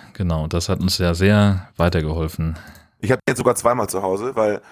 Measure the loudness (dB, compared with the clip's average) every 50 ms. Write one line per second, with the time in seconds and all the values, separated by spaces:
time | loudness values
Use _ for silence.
0 | -20 -14 -8 -4 -2 -2 -2 -2 -2 -2 -4 -4 -2 -2 -2 -2 -2 -2 0 0
1 | 0 0 2 2 4 4 6 6 4 4 2 0 -4 -6 _ 0 0 2 2 0
2 | -2 -2 -2 -4 -4 -4 -4 -4 -4 -4 -4 -6 -12 -18 -20 -20 -20 _ _ _
3 | -2 0 0 0 0 -2 -2 0 2 0 2 2 2 0 0 0 -2 -4 -4 -4
4 | -2 -2 -2 -2 -4 -4 -2 0 0 0 0 -4 -8 -14